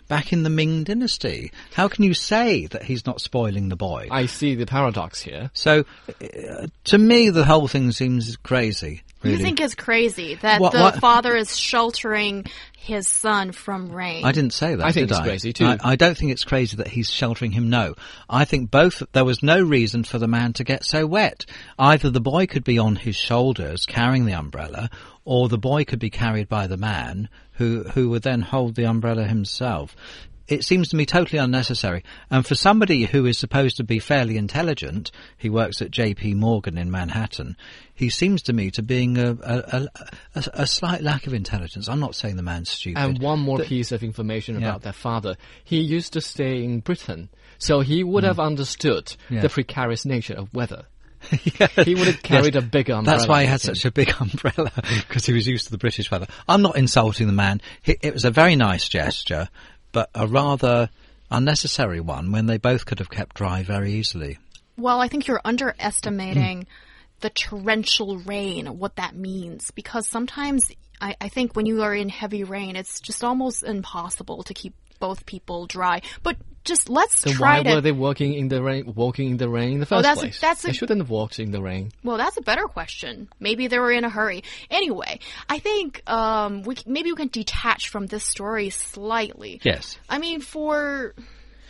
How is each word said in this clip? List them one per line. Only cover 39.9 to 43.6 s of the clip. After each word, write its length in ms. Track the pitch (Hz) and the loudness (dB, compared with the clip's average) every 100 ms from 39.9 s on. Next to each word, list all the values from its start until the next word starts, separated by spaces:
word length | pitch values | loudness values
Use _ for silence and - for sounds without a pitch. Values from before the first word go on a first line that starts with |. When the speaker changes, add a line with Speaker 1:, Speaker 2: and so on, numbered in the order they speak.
| - - - - - | -10 -18 -20 -12 -8
Speaker 1:
a, 80 | 135 | -6
a 140 | - 139 | -2 -2
slight 340 | - 175 175 | 0 -2 -2
lack 240 | 151 139 - | -2 -2 -2
of 80 | |
intelligence. 560 | 123 98 95 87 95 101 | -6 -4 -4 -6 -8 -6
I'm 100 | 135 | -4
not 140 | 143 | -4
saying 220 | - 107 92 | -4 -6 -6
the 80 | |
man's 260 | 87 85 87 | -6 -6 -6
stupid. 300 | - 87 87 | -8 -6 -2
Speaker 2:
And 160 | 139 127 | -2 0
one 200 | 139 151 | 0 0
more 180 | 139 | 0
Speaker 1:
But 80 | 135 | -2